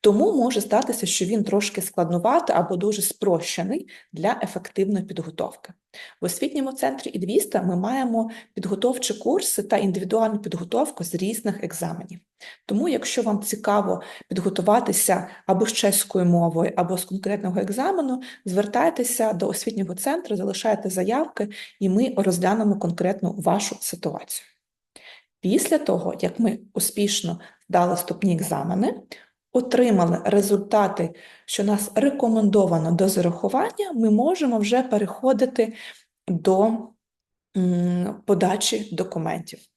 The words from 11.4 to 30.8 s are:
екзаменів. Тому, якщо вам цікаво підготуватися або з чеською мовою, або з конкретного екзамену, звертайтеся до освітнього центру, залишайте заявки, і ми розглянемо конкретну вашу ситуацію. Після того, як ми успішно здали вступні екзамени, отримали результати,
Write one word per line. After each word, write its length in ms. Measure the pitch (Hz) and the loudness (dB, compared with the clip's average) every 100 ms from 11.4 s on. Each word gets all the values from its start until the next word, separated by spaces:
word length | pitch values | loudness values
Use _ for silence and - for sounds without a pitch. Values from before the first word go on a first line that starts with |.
| 208 196 | -4 -4
екзаменів. 560 | - - 165 170 - 175 _ _ - - | -8 -6 -8 -8 -12 -18 _ _ -20 -18
Тому, 240 | - 208 339 | -4 -2 0
якщо 320 | 269 - - | 0 -2 -2
вам 200 | 220 208 | 0 0
цікаво 600 | - 208 - 208 185 180 - - - | -2 -4 2 2 2 -4 -6 -20 -6
підготуватися 1000 | 185 185 190 180 226 240 - - 185 175 - | -2 -2 2 4 4 4 0 2 0 -2 -10
або 200 | - 185 | 0 2
з 80 | 214 | 2
чеською 520 | - 202 196 - 185 | 2 2 2 0 2
мовою, 480 | 180 175 170 160 175 | 4 6 4 2 0
або 220 | - 175 180 | 0 0 -2
з 80 | |
конкретного 540 | - 190 196 208 202 180 | -4 -6 -4 -2 -2 -2
екзамену, 640 | 196 214 311 370 277 254 - - | -2 -2 0 0 -2 -4 -8 -12
звертайтеся 880 | - 185 208 240 320 - 247 - 220 | -2 0 0 2 2 2 -2 0 0
до 140 | 180 196 | 0 -2
освітнього 480 | - - 214 180 | -2 -4 -4 -4
центру, 400 | 180 269 339 - | -4 -2 -4 -4
залишайте 540 | 208 196 190 220 208 202 | -4 -4 -2 0 0 -2
заявки, 600 | 185 185 254 311 - 208 - - _ | -2 0 0 -2 -4 -6 -6 -18 _
і 100 | 196 | 2
ми 240 | 196 262 - | 4 2 2
розглянемо 600 | 196 175 180 214 208 202 | 0 2 2 2 2 2
конкретну 560 | 175 170 180 196 180 202 | -2 0 -2 0 -4 0
вашу 400 | 175 190 - - | 0 0 -2 -6
ситуацію. 680 | - 175 156 - - - - _ _ _ _ - - - _ _ | -10 -6 -6 -8 -10 -12 -12 _ _ _ _ -20 -20 -20 _ _
Після 360 | 190 247 - 302 | 0 2 2 2
того, 360 | 302 180 - - | 2 0 -2 -4
як 180 | 175 - | -4 0
ми 200 | 226 233 - | 0 0 -8
успішно 680 | - - - 202 - 170 170 - _ _ | -4 -4 0 0 0 -4 -8 -12 _ _
здали 240 | 180 175 | 2 2
вступні 420 | 175 - 175 196 | 0 -4 -2 0
екзамени, 600 | 165 - 156 165 185 269 480 - - _ _ _ | 0 -2 -4 -2 0 0 -2 -12 -20 _ _ _
отримали 680 | 247 254 254 247 196 170 175 | -2 2 4 4 4 4 2
результати, 880 | 202 202 202 202 202 214 | 2 2 4 0 2 2